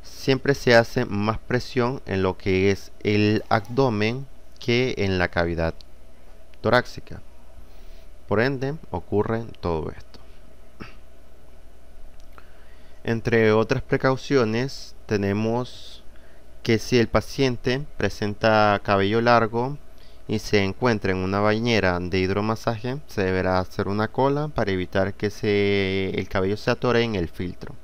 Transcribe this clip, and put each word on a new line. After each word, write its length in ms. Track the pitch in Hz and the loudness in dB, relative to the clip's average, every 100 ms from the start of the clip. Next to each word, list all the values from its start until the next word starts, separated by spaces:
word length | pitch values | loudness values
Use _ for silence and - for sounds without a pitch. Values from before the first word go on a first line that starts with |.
siempre 500 | - - - 131 - | -14 -4 2 2 4
se 220 | 139 - 117 | 2 8 8
hace 300 | 113 - 123 | 8 0 -2
más 320 | 101 104 110 | 0 0 0
presión 600 | - 123 - 127 120 135 - | -2 -2 0 0 0 -2 -4
en 160 | 95 | 0
lo 160 | 95 90 | 0 0
que 320 | 101 92 98 | 2 4 4
es 220 | 98 - - | 2 -4 -4
el 400 | 104 104 104 107 - | 0 4 4 2 2
abdomen 800 | 110 104 123 135 104 110 123 139 - - - | 0 2 2 4 4 0 0 -6 -10 -12 -6
que 340 | - 120 127 - | 2 2 2 0
en 200 | 98 92 | 0 2
la 80 | 87 | 2
cavidad 480 | 90 87 82 82 - - - - - - - - - | 2 0 2 0 -2 -12 -14 -12 -12 -12 -12 -12 -4
torácica. 600 | 110 123 - - - - - - - - - - - - - - - | 2 2 2 -8 -10 -10 -12 -12 -12 -12 -12 -12 -12 -12 -12 -12 0
Por 100 | 101 | 2
ende, 380 | 127 135 135 156 - | 2 0 -4 -6 -6
ocurre 520 | 92 - 104 104 113 113 - | -8 0 0 2 -2 -4 -6
todo 300 | 87 80 78 | -2 -2 -2
esto. 300 | - - - - - - - - - - - - - - - - - - - - - - - - - - - - - - - | -8 -12 -12 -12 -12 -12 -14 -14 -12 -12 -12 -12 -14 -14 -14 -12 -14 -14 -14 -14 -10 -10 -10 -12 -12 -12 -12 -12 -12 -12 -8
Entre 480 | - 113 - 117 110 | -4 -2 2 4 6
otras 320 | 107 110 127 | 4 4 0
precauciones, 1120 | - 135 135 131 - 139 110 113 135 - - - - | 0 0 2 0 2 2 4 0 -2 -6 -12 -12 -2
tenemos 920 | 104 101 101 113 117 127 - - - - - - - - - | 0 2 2 0 -2 -4 -10 -12 -10 -12 -12 -12 -12 -12 -6
que 160 | - 110 | 0 2
si 180 | - 123 | 4 2
el 120 | 113 | 4
paciente 760 | 110 - - 135 120 131 131 147 - | 2 0 0 0 2 -2 -2 -4 -2
presenta 840 | 104 - 104 104 110 107 107 101 | -2 0 -4 2 4 6 6 4
cabello 360 | - 98 98 113 | 4 4 4 4
largo 580 | 120 117 113 117 127 147 - - - - - | 6 6 4 0 -2 -6 -10 -12 -12 -12 -4
y 100 | 107 | -2
se 240 | - 104 | 2 2
encuentra 480 | 95 95 127 110 95 | 2 2 2 2 2
en 60 | 92 | 0
una 240 | 92 98 | 0 2
bañera 580 | 107 110 120 110 92 87 | 4 2 4 4 4 2
de 220 | 90 92 | 0 0
hidromasaje, 800 | 92 98 107 113 - 113 123 139 - | 2 2 0 0 -2 -2 -4 -6 -6
se 160 | - | -2
deberá 340 | 95 92 92 92 | 0 2 2 2
hacer 300 | 92 - 95 | 0 -4 -2
una 180 | 101 110 | 0 0
cola 400 | - 135 143 151 | 2 2 2 -2
para 240 | 135 104 | -2 0
evitar 440 | 92 90 98 95 | 0 0 0 0
que 160 | - 104 | 0 -4
se, 800 | - 107 101 101 101 95 95 95 | -2 2 4 4 2 2 0 -2
el 180 | 101 98 | -2 -2
cabello 280 | 101 95 104 | 0 0 0
se 140 | - | -2
atore 320 | 120 123 117 | 0 2 2
en 140 | 117 101 | 2 0
el 100 | 82 | -2
filtro. 480 | - 90 - - - | -4 -8 -6 -12 -12